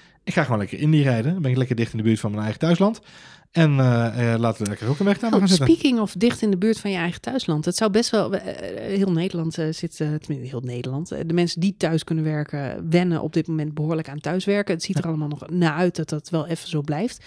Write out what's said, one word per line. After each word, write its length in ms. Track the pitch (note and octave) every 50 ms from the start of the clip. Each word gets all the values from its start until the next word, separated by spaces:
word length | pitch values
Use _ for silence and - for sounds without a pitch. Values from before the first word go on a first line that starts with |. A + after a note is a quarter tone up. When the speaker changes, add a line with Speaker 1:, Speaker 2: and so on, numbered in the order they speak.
| - _ _ _ -
Speaker 1:
Ik 80 | -
ga 100 | - E3+
gewoon 160 | D3+ A#2+ A#2+ G#2
lekker 200 | G2+ - - -
Indy 240 | C#3+ D3+ D#3 D3+
rijden. 300 | C#3 C3+ A#2+ A2+ A2 D3
Dan 100 | F3+ F#3+
ben 80 | D3+ C3
ik 60 | B2+
lekker 200 | C3 B2+ B2+ B2
dicht 160 | A2+ A#2 -
in 60 | - A2
de 60 | G#2+
buurt 160 | A2+ A2+ G#2
van 100 | - G#2+
mijn 120 | G#2 G#2+
eigen 180 | G#2+ A2 G#2 -
thuisland. 400 | - E3 F3 E3 F#3+ G#3 A3+ - - - - - - - - - _ _
En, 280 | - E3+ D#3 D3+ C#3+ C3+
eh, 520 | C3 B2+ A#2+ A#2 A#2 A2+ G#2+ B2 A#2+ A#2 A2+
eh, 60 | A2+
laten 220 | A#2 A2+ A2 -
we 60 | A2 G2+
lekker 180 | G2+ - A2
Hulkenberg 320 | A2+ C#3+ - G3 G3+ G3+ -
daar 120 | A#3+ A3+
maar 100 | - G3
Speaker 2:
Oh, 60 | G3
Speaker 1:
gaan 100 | F#3 F#3+
zitten." 180 | D#3+ C#3 B2+ E4
Speaker 2:
speaking 240 | E4 - C#4+ B3 A3+
of 140 | G#3 G3 - F3
dicht 240 | G#3+ A#3+ - -
in 80 | A3 G#3+
de 60 | G3
buurt 220 | F3 G3 A3 A3 -
van 100 | - G3+
je 60 | F#3+
eigen 240 | F3+ E3+ F3 E3+ -
thuisland. 440 | - - B3+ C4 - - D#3 D3+ D3+
Het 120 | F3+ F3+
zou 140 | - A3 G#3+
best 200 | F#3+ A3 A#3+ -
wel, 240 | - G#3+ F3 - G3
eh, 560 | - - - - - - F2+ F2+ - G#2+ -
eh, 40 | G3
heel 160 | G3 G3 F#3+
Nederland, 460 | E3+ D#3+ F3 G3 - E3+ D#3+ E3 - -
eh, 80 | D#3+ D#3
zit, 300 | D#3 - - E3 - -
eh, 80 | D#3 D3+ D3+
tenminste 340 | D3+ - - D3+ C3+ B2 C3
heel 100 | C3+ - C3
Nederland. 460 | B2 A#2+ B2 B2 B2+ C3 C#3+ F3 -
Eh, 100 | - - -
de 80 | E3 E3
mensen 260 | F3 F3 E3 - E3+
die 140 | E3+ G3+ F3+
thuis 280 | - - D#3+ E3 D#3 -
kunnen 200 | - E3 D#3+ D#3
werken... 600 | D#3 D#3 D3 D3 - - D3 C#3 B2+ - - E3 E3
wennen 300 | D#3+ F3 F3+ F3+ E3 D3+
op 100 | - D#3
dit 140 | - E3 D#3
moment 280 | - D#3+ D#3 D3 D3+ D3
behoorlijk 340 | D#3 D3+ D#3 E3 D#3+ D#3 -
aan 120 | C#3 D3+
thuiswerken. 540 | - D3 E3+ F#3 F#3 G3+ G3+ G#3 G3+ - F3+
Het 80 | E3+
ziet 140 | - - F#3+
er 60 | D#3
Speaker 1:
Ja. 60 | F#3 E3+
Speaker 2:
allemaal 200 | D#3+ D3+ D3+ D3
nog 220 | D3 - - -
naar 240 | E3 F3+ E3+ D#3+ D3
uit 220 | D#3+ F#3 F3 -
dat 120 | - D#3 -
dat 220 | E3+ D3+ - -
wel 160 | E3+ D#3+ D3
even 220 | F3 E3+ - - -
zo 120 | E3+ D3+
blijft. 440 | C#3+ D3+ D3 D3+ G#3 B3 - - -